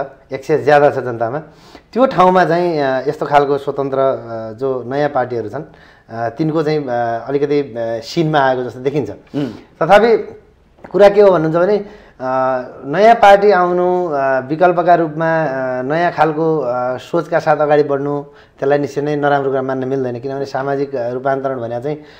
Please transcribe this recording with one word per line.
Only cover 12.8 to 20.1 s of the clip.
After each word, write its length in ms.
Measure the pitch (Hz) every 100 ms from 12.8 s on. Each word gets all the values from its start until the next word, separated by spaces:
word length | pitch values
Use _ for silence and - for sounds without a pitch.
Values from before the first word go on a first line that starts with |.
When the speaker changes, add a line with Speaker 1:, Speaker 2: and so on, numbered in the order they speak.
| 135
Speaker 1:
नयाँ 300 | 165 220 233
पार्टी 360 | 202 202 208
आउनु, 560 | 185 180 180 180 180 175
अ, 320 | 139 135 131 127
विकल्पका 480 | 160 180 175 175 170
रूपमा, 500 | 165 147 165 160 151
अ, 360 | 131 131 127
नयाँ 300 | 127 160 175
खालको, 480 | 160 160 151 160 156
अ, 380 | 123 123 123 127
सोचका 420 | - 170 160 160
साथ 180 | 156 147
अगाडि 260 | 147 147
बढ्नु, 380 | 143 139 143 143 143 - _ _
त्यसलाई 180 | 135 143
निश्चय 240 | 139 143
नै 140 | 147 147
नराम्रो 340 | 143 143 135
कुरा 120 | 135
मान्न 260 | 131 131 131
मिल्दैन। 320 | 135 127